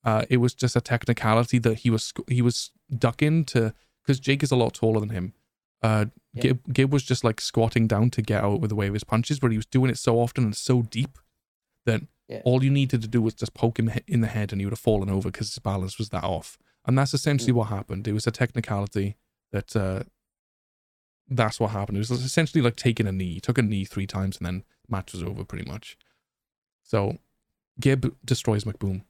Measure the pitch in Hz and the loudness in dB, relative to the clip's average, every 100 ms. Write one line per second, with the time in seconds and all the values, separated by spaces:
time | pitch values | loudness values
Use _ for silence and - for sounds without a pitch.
0 | 117 110 - 127 120 - 127 120 - 120 | 0 0 2 4 2 0 0 0 0 -2
1 | - 117 110 113 120 123 113 110 120 110 | 0 0 2 2 4 2 2 2 0 0
2 | - - - 123 120 - - _ _ 123 | -2 -10 -2 2 2 0 -8 _ _ 0
3 | 123 - 151 165 143 123 110 - _ _ | 0 2 2 2 2 0 0 -4 _ _
4 | - 131 135 139 147 127 113 - 113 110 | -2 0 0 0 2 2 0 2 2 2
5 | 104 101 90 - _ _ _ _ 113 110 | -2 -6 -6 -10 _ _ _ _ 0 2
6 | 107 _ _ 127 131 127 - 131 135 139 | 0 _ _ 0 2 2 0 2 4 2
7 | - 127 117 110 - - 113 120 110 104 | 0 0 2 0 -2 0 2 4 4 4
8 | 120 - 110 107 104 101 107 104 98 104 | 2 0 0 0 2 0 0 0 -2 -2
9 | - 113 113 143 123 110 - 131 131 113 | -2 -2 0 0 2 0 0 2 2 2
10 | - 117 120 - 113 104 - 127 113 113 | 2 2 2 0 0 -2 0 2 2 -4
11 | 135 - _ _ _ _ _ _ - 110 | -6 -8 _ _ _ _ _ _ -2 -2
12 | - _ _ 110 123 127 135 139 135 120 | -4 _ _ -2 2 4 4 2 2 0
13 | 110 117 110 - 104 - 113 113 113 107 | 0 0 0 -2 -10 -2 -2 0 -2 -2
14 | - 120 110 110 104 98 98 110 - 107 | -2 0 0 -2 -4 -4 -4 -2 0 2
15 | 98 95 95 - 101 - - 98 95 - | 2 -2 -2 -6 -8 -6 -4 -4 -4 -6
16 | 110 92 87 82 - - _ _ - 131 | -8 -4 -4 -4 -6 -20 _ _ 0 2
17 | 135 135 151 139 127 120 107 98 - 92 | 2 0 0 0 2 2 0 -4 -6 -8
18 | 107 104 117 - 123 120 - 101 101 104 | -4 -2 -2 -2 -2 -2 -4 -4 -2 -2
19 | 101 - _ _ _ 101 - 110 95 95 | -2 -4 _ _ _ -8 -2 -2 -2 -4
20 | - _ _ _ _ _ _ _ _ _ | -8 _ _ _ _ _ _ _ _ _
21 | _ _ _ 123 110 - 107 104 101 101 | _ _ _ 0 0 0 -2 -2 -4 -4
22 | 110 123 127 - 160 165 120 - 123 110 | -2 -2 0 0 2 2 2 2 -2 0
23 | 104 95 90 82 - 123 107 104 95 - | -2 -2 -4 -4 -2 2 2 0 -4 -6
24 | 98 95 95 - 87 90 - _ - 95 | -4 -4 -4 -4 -6 -8 -10 _ -8 -8
25 | - 92 87 104 98 - - 98 - - | -6 -8 -8 -8 -10 -10 -10 -12 -14 -20
26 | _ _ _ _ _ _ _ _ _ 110 | _ _ _ _ _ _ _ _ _ -2
27 | 101 165 _ _ _ _ _ - 135 135 | -2 -6 _ _ _ _ _ -2 2 2
28 | 131 - - 123 - 107 107 - 98 95 | 0 -6 -4 -2 0 0 -2 -6 -4 -4